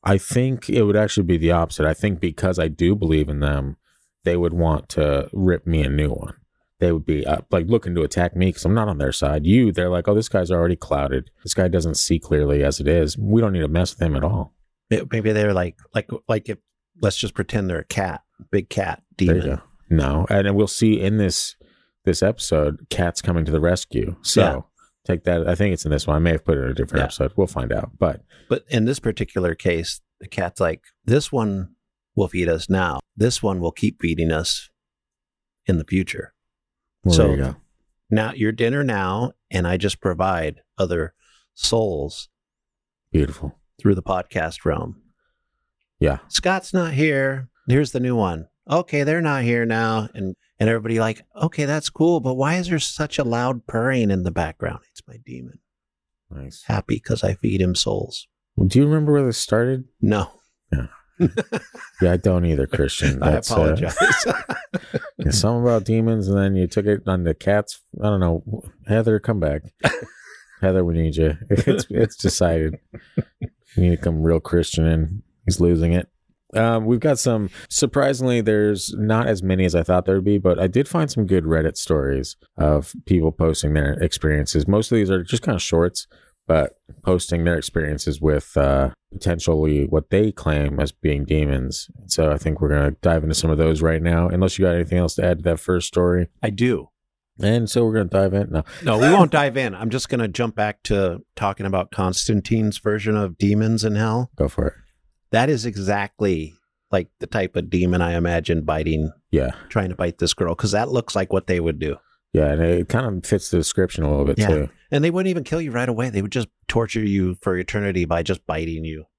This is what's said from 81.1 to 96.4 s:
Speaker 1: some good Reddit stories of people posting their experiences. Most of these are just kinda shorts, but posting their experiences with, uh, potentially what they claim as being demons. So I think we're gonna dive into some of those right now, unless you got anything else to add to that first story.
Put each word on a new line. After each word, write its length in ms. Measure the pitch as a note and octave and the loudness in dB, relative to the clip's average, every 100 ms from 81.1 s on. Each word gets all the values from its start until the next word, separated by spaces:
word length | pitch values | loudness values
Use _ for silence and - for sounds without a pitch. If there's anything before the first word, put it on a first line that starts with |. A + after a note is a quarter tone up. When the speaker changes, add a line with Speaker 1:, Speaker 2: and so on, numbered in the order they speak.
Speaker 1:
some 140 | - G2 | 0 2
good 180 | F#2 | 2
Reddit 320 | D#2+ D#2+ D#2 - | 4 2 0 -4
stories 600 | - D#2 C#2 C2+ C2+ - _ - | -2 0 0 -2 -4 -12 _ 0
of 360 | D2+ D2+ - - - | 2 2 0 -14 0
people 260 | F2+ D#2+ | 2 2
posting 420 | - E2 D#2 D2+ | 2 0 2 0
their 200 | D2+ C#2+ | 2 0
experiences. 720 | C#2+ E2+ - D#2 D2+ C#2 D#2 D2+ | 0 -2 0 0 0 0 0 2
Most 240 | G2+ A2 | 0 2
of 40 | A#2 | 0
these 120 | F#2+ | 2
are 140 | F#2+ | 0
just 200 | E2+ A#2+ | -2 -4
kinda 160 | - G2 | -2 -4
shorts, 480 | - E2 F2+ - - _ _ _ - | 0 2 2 -2 -14 _ _ _ 0
but 300 | D#2+ C#2 _ _ - | 0 0 _ _ -8
posting 400 | - F2+ - E2+ | 0 0 0 0
their 140 | E2 E2 | 0 0
experiences 640 | - E2 D2+ D2+ - C#2+ | -2 -4 -4 -4 -4 0
with, 340 | D#2 D2 - - | 0 0 0 0
uh, 360 | C#2 C2+ C2+ - _ | 2 2 0 -4 _
potentially 760 | - - E2 - D#2 D#2 D2 C#2+ | -6 -4 -2 0 0 2 2 2
what 260 | D#2 - | 0 0
they 200 | F#2+ G#2+ | 0 0
claim 480 | - - D2+ C#2+ C#2+ | 0 -2 0 0 -2
as 120 | D2 | -4
being 340 | - D#2+ C#2+ C#2 | -2 -2 -2 0
demons. 640 | D#2 D2 C#2 C2 - - - - | 0 2 0 -4 -8 -12 -20 -6
So 240 | - D#2+ | 0 2
I 60 | D2 | 2
think 240 | E2 D2+ | -2 0
we're 80 | D2 | 2
gonna 260 | D2 C#2+ C#2+ | 2 2 0
dive 220 | F2 E2 | 0 2
into 120 | D#2 D#2 | 0 0
some 140 | D#2+ | 0
of 80 | D2+ | 2
those 240 | D#2+ D#2 | 2 2
right 200 | D#2+ D#2+ | 2 2
now, 260 | E2 E2+ F2 | 2 2 2
unless 280 | F2+ F#2+ - | 2 0 2
you 60 | F#2 | 2
got 100 | F2 | 2
anything 220 | E2 F2+ | 0 0
else 160 | E2+ - | 0 0
to 100 | F2+ | 0
add 140 | E2+ | 0
to 40 | E2+ | 0
that 140 | D#2+ | -2
first 280 | - F2+ - | 0 -2 0
story. 400 | - F2 F2+ F2 _ | 0 2 2 -2 _